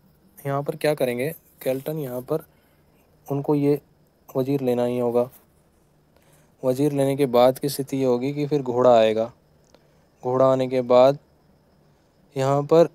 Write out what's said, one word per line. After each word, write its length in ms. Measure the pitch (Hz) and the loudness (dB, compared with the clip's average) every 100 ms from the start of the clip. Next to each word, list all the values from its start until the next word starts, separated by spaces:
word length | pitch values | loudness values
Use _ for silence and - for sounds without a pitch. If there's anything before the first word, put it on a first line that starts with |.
| _ _ _ - | _ _ _ -12
यहाँ 220 | 139 139 | -8 -6
पर 120 | 143 151 | -6 -4
क्या 180 | 151 | -4
करेंगे? 400 | 151 127 120 139 165 _ _ | -2 -2 -2 -6 -8 _ _
कैल्टन 380 | 135 131 - 156 | -6 -6 -6 -8
यहाँ 220 | 135 123 | -8 -10
पर 220 | 131 156 - _ _ _ _ _ _ _ - | -6 -8 -8 _ _ _ _ _ _ _ -8
उनको 260 | 139 139 147 | -6 -2 0
ये 240 | 143 143 - _ _ _ - | 0 -2 -6 _ _ _ -10
वज़ीर 320 | 135 131 143 | -6 -4 -2
लेना 220 | 127 120 123 | -2 -2 -2
ही 120 | 123 | -2
होगा। 300 | 120 117 123 - _ _ _ _ _ _ _ _ _ _ _ _ | -2 -2 -2 -8 _ _ _ _ _ _ _ _ _ _ _ _
वज़ीर 280 | 131 127 147 | -4 -2 -2
लेने 240 | 143 135 139 | 0 -2 0
के 100 | 139 | 0
बाद 320 | 120 127 131 | 4 4 2
की 100 | 143 | -6
स्थिति 280 | 139 135 139 | -8 -6 -2
ये 80 | 131 | 0
होगी 260 | 123 131 | 0 -4
कि 120 | 143 143 | -6 -4
फिर 140 | 147 | -4
घोड़ा 300 | 127 120 127 | -2 2 6
आएगा। 400 | 117 110 107 117 - _ _ _ _ _ _ _ _ | 6 4 2 -4 -10 _ _ _ _ _ _ _ _
घोड़ा 220 | 127 127 131 | -4 2 2
आने 220 | 131 131 | 2 0
के 140 | 131 | -2
बाद 340 | 123 123 131 143 _ _ _ _ _ _ _ _ _ _ _ 135 | 4 6 6 2 _ _ _ _ _ _ _ _ _ _ _ -4
यहाँ 260 | 131 143 | -2 -2
पर 260 | 143 165 160 | 2 4 2